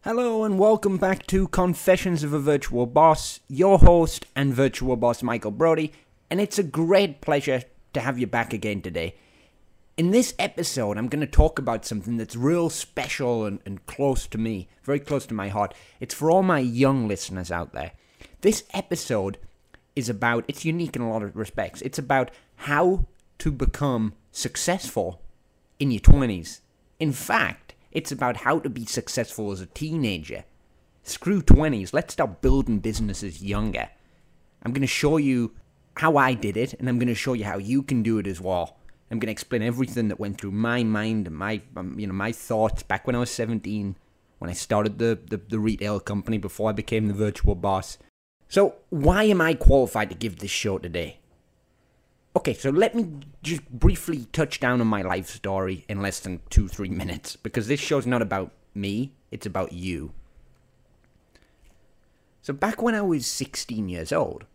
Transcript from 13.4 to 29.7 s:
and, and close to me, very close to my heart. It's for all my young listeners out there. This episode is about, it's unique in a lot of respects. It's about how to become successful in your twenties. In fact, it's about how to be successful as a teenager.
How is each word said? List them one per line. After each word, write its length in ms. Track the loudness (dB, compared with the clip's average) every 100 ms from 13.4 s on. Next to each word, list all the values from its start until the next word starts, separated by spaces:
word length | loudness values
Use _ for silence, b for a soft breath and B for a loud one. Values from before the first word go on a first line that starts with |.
| -4
and, 140 | -6 -10
and 180 | -14 -14
close 400 | -2 0 0 -2
to 100 | -4
me, 320 | -4 -4 -10 b
very 160 | -4 -4
close 260 | -2 -6 -4
to 80 |
my 160 | -6 -4
heart. 240 | -2 -4 B B B
It's 140 | -12
for 160 | -2 2
all 140 | 4
my 160 | 4 2
young 480 | 0 2 2 2 -2
listeners 440 | -4 -6 -8 -6
out 220 | -6 -6
there. 200 | -10 -12 -14 b b b b
This 240 | 0 0 -4 -10
episode 640 | -6 -8 -2 -2 -2 -8 -16 _ _ -20 _ -6
is 140 | -4
about, 360 | -2 0 0 -2
it's 160 | -6
unique 320 | -4 -4 -4 -4
in 60 |
a 80 | -4
lot 140 | -4
of 120 | -6 -8
respects. 460 | -8 -6 -8 -8
It's 180 | -8 -8
about 300 | 0 0 0 b b _
how 520 | -2 2 4 2 -2 _ _ _
to 120 | -4
become 640 | 0 -2 0 -2 0 -2 -6 _
successful 920 | -10 -8 -4 -2 -2 -4 -4 -4 -8 -18 -20 _ _ _ _
in 100 | -2
your 120 | 6
twenties. 600 | 12 12 10 -2 -8 -16 _ _ _ _
In 120 | -2
fact, 640 | -2 -2 0 0 -6 -20 -20 _
it's 220 | -8 -8
about 260 | -4 -4 -2
how 220 | 0 0
to 100 | -2
be 160 | -8 -8
successful 680 | -8 -6 -6 -6 -6 -8
as 80 | -8
a 60 |
teenager. 800 | -12